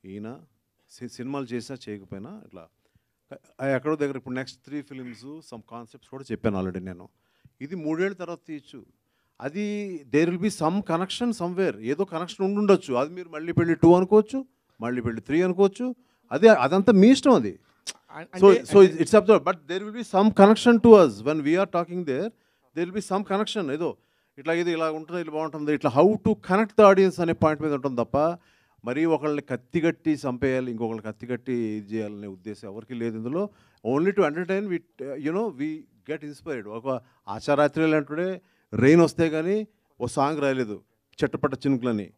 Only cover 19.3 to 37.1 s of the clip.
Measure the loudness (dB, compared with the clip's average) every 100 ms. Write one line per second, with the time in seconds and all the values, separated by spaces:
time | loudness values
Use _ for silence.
19.3 | 4 4 -4 -8 -10 -8 -12 -4 2 2
20.3 | 6 6 6 4 6 10 10 8 2 -6
21.3 | -4 -2 -2 -2 -4 -6 -8 -6 -6 -6
22.3 | _ _ _ _ -8 -6 -8 -6 -6 -4
23.3 | -4 -4 -6 -6 -6 -6 -8 _ _ _
24.3 | -12 -6 -2 -2 -2 -4 -6 -10 -10 -8
25.3 | -8 -8 -6 -4 -2 0 4 4 4 -2
26.3 | -4 -2 -2 0 6 6 6 2 0 -4
27.3 | 0 0 0 -4 -4 -4 -4 -2 0 -2
28.3 | -4 _ _ _ _ -8 -2 0 0 -2
29.3 | -6 -6 -10 _ 0 0 0 -4 -2 -4
30.3 | -2 0 0 -4 -4 -4 -6 -10 -12 -8
31.3 | -8 -4 -4 -4 -6 -8 -8 -8 -10 -14
32.3 | -14 -16 -16 -16 -18 -14 -8 -8 -6 -8
33.3 | -6 -8 _ _ _ -4 -2 0 0 0
34.3 | -2 -6 -6 -4 -8 _ _ -12 -8 -6
35.3 | -4 -6 -6 -8 -10 -16 _ -12 -12 -12
36.3 | -16 -12 -12 -10 -10 -6 -8 _